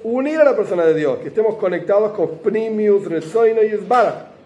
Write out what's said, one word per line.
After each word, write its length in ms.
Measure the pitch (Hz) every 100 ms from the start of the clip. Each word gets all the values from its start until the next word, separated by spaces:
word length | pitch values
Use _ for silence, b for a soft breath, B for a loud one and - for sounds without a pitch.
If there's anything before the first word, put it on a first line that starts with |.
unir 360 | 226 254 285 311
a 40 |
la 120 | 285 220
persona 300 | 196 175 165
de 80 |
Dios, 240 | 160 147 120
que 100 | 147
estemos 280 | 214 220 220
conectados 560 | 185 175 - 202 208
con 260 | 208 156 160
Pnimius, 640 | - 220 220 214 208 202
Retzoino 580 | 170 160 160 226 226 226
y 80 | 214
Yisbarach, 580 | 208 180 247 180 127 - -